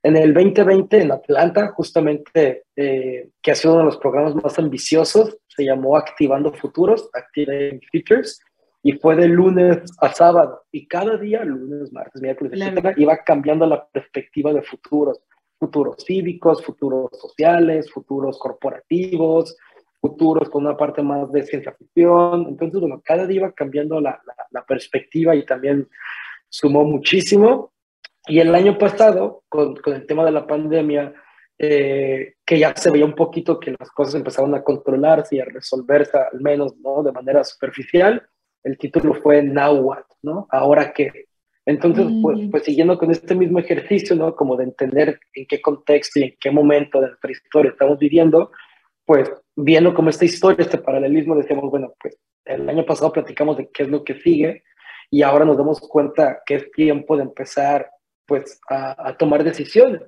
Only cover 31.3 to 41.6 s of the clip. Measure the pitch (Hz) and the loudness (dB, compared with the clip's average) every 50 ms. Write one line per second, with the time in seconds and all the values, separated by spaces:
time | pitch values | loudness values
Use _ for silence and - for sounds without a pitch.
31.3 | _ _ _ _ _ - 147 151 147 143 139 139 135 139 135 135 135 131 135 - | _ _ _ _ _ -6 -2 0 0 0 0 0 -2 -2 -2 -2 -4 -6 -6 -12
32.3 | _ _ - - 170 156 156 147 - - - 175 151 147 151 156 147 - 165 165 | _ _ -4 0 2 2 2 2 0 0 0 2 4 4 2 2 2 -2 -2 -2
33.3 | - 170 170 170 156 - - 135 127 - - - - - 143 135 147 151 - 131 | -2 -8 -4 -4 -4 -4 -4 -12 -12 -12 -14 -14 -4 -4 -4 -4 -4 -6 -6 -6
34.3 | - - 135 143 147 131 - 147 135 139 - 139 131 135 143 156 160 151 139 - | -4 -4 -2 -2 -2 -4 -2 -4 -4 -2 -2 -4 -2 0 2 4 2 2 2 -4
35.3 | 143 131 127 - - 131 - - 131 131 123 127 143 147 147 - - 139 131 - | -6 -6 -6 -8 -12 -16 -10 -10 -8 -8 -2 0 2 2 2 2 0 -2 -2 -2
36.3 | - 127 139 147 143 143 143 131 131 _ - 135 139 147 151 139 127 127 127 131 | -6 -6 -2 -2 -2 -2 -2 -6 -8 _ -8 -6 -4 -2 -2 -4 -4 -6 -6 0
37.3 | 139 143 131 - - - 135 127 - 135 127 - - 175 185 208 240 247 _ _ | 0 0 0 0 -8 -10 -10 -10 -10 -12 -12 0 2 4 4 4 2 0 _ _
38.3 | _ _ _ _ _ _ - 139 135 - - 139 - 170 - 151 147 - - 151 | _ _ _ _ _ _ -10 -10 -10 -8 -10 -4 -2 0 0 0 -2 0 2 4
39.3 | 147 147 143 139 135 143 139 147 147 135 131 131 - - - _ _ _ - 147 | 4 4 4 2 -2 0 2 2 2 2 0 -2 -4 -6 -14 _ _ _ -10 -10
40.3 | 160 202 196 - 135 131 135 143 147 151 139 139 - - 139 - - - - _ | -10 -10 -8 -4 -2 0 2 4 4 4 2 0 -4 -4 -4 -4 -6 -14 -20 _
41.3 | _ _ _ _ _ _ | _ _ _ _ _ _